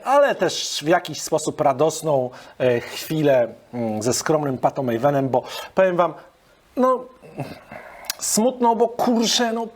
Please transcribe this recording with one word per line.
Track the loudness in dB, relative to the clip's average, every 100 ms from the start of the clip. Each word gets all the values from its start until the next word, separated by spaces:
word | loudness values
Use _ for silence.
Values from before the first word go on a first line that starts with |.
ale | 2 4 4
też | 2 -2 -2 -6 -4
w | 0
jakiś | 0 0 -8
sposób | -4 -2 -2 0
radosną, | 0 2 0 0 -2 0 -2 -8 -18 -2
e, | 0 0
chwilę, | -2 -10 -6 0 4 4 2 -4 -12
mm, | -6 -4 -2
ze | -2
skromnym | -2 0 0 0 -2
Pato | -2 -2
Mavenem, | -2 0 2 2 0
bo | 0 -2 -8 -6
powiem | 0 2 2
wam, | 0 -2 -18 _ _ _ _ 0
no, | 0 0 -4 -20 -16 -12 -12 -14 -18 -20 -20 -14 -14 -8
smutno, | -4 0 0 2 2 2
bo | 0
kurczę, | 2 0 2 2 0 0
no, | -2 -6